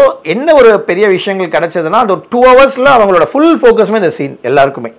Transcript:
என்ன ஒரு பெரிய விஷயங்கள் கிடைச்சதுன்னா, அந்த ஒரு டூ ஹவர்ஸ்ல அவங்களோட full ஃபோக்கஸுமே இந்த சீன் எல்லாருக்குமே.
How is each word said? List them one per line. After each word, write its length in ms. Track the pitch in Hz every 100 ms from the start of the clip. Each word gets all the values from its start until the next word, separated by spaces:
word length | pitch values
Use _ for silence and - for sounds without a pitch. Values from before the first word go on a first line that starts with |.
| 269 -
என்ன 320 | 156 196 311
ஒரு 260 | 302 233 208
பெரிய 260 | - 175 208
விஷயங்கள் 540 | 180 202 190 175 156
கிடைச்சதுன்னா, 300 | 165 180 160
அந்த 220 | 214 226
ஒரு 140 | 175 -
டூ 120 | 240
ஹவர்ஸ்ல 440 | 254 254 269 262 269
அவங்களோட 380 | 254 202 180
full 360 | 156 269 330 294
ஃபோக்கஸுமே 340 | 247 214 196
இந்த 160 | 220 170
சீன் 280 | - 139 131
எல்லாருக்குமே. 500 | 120 143 139 131 117